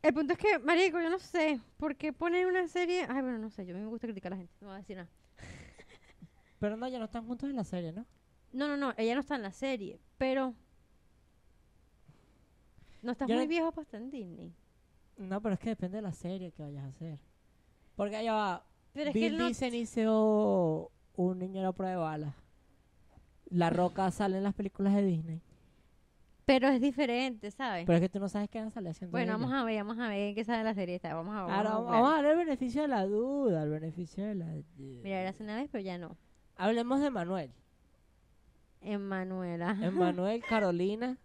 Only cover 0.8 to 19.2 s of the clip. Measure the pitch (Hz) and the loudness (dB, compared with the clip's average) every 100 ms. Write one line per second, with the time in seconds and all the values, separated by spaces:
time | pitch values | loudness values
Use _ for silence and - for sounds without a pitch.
0.8 | 381 339 330 370 - 349 311 269 - _ | 6 4 0 -2 -2 2 2 2 -4 _
1.8 | 302 - 302 269 339 359 370 370 349 359 | -4 -2 -4 -2 0 2 2 2 0 0
2.8 | 349 359 330 262 254 233 220 - 185 180 | 0 0 0 -2 -2 -4 -8 -10 -10 -8
3.8 | 214 226 233 196 180 185 175 _ 202 190 | -8 -8 -8 -8 -8 -8 -10 _ -16 -16
4.8 | 185 190 175 _ _ - - - - - | -12 -14 -14 _ _ -20 -18 -18 -20 -20
5.8 | - - - - - _ _ _ 208 220 | -20 -20 -20 -20 -20 _ _ _ -4 -4
6.8 | 254 254 220 233 226 240 277 269 196 180 | -6 -6 -8 -10 -10 -8 -6 -6 -6 -6
7.8 | 165 175 240 _ _ _ _ 254 294 285 | -8 -10 -14 _ _ _ _ -4 -2 -2
8.8 | 277 220 226 247 - 285 202 175 269 254 | -2 0 0 0 -2 -4 -6 -6 -4 -4
9.8 | 185 - - _ 262 262 262 226 _ _ | -6 -14 -20 _ 0 2 0 -4 _ _
10.8 | _ _ _ _ _ _ _ _ _ _ | _ _ _ _ _ _ _ _ _ _
11.8 | _ _ - - _ _ _ _ _ - | _ _ -20 -20 _ _ _ _ _ -20
12.8 | - - 233 247 262 233 302 339 330 320 | -20 -10 -6 -2 2 2 4 2 2 -2
13.8 | 302 214 247 277 185 165 170 165 _ _ | -12 -12 -10 -10 -10 -12 -14 -16 _ _
14.8 | _ _ _ - 190 196 214 190 226 220 | _ _ _ -14 -6 -4 -2 -2 -2 -4
15.8 | 180 208 208 160 175 190 180 - 147 143 | -4 -6 -8 -8 -8 -8 -10 -10 -10 -10
16.8 | 135 131 165 147 - _ _ _ _ _ | -10 -10 -12 -12 -16 _ _ _ _ _
17.8 | _ - 202 214 226 214 202 175 _ _ | _ -4 -4 -2 0 0 0 -2 _ _
18.8 | _ 269 294 220 | _ -4 0 2